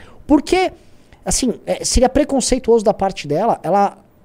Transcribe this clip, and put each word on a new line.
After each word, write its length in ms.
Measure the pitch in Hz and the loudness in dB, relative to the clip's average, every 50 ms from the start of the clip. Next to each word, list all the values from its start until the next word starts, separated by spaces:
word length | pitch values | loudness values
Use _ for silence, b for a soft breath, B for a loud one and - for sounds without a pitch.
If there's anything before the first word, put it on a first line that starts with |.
| B B B B - | B B B B 0
por 160 | - 285 294 - | 2 2 2 2
que, 280 | - 339 370 370 320 b b b b b b b b b b - | 2 0 0 0 0 b b b b b b b b b b -6
assim, 300 | 185 180 - 269 240 175 - - | -4 -4 -2 -2 -2 -4 -4 -6
é, 160 | - 185 - 240 | -8 -8 -6 -4
seria 280 | - - - 254 247 | -2 0 2 2 2
preconceituoso 760 | - 285 302 294 277 262 196 - 247 262 - - 233 233 202 | 2 2 0 0 0 -2 0 0 -2 -2 2 2 2 4 4
da 80 | 220 180 | 0 0
parte 340 | - 196 196 185 - - | 0 -2 -4 -4 -6 -6
dela 320 | 143 143 160 208 233 170 - - | -4 -2 -2 0 0 -2 -2 -2
ela 340 | 160 180 202 202 185 - - - _ _ _ | -2 0 2 2 0 -2 -8 -18 _ _ _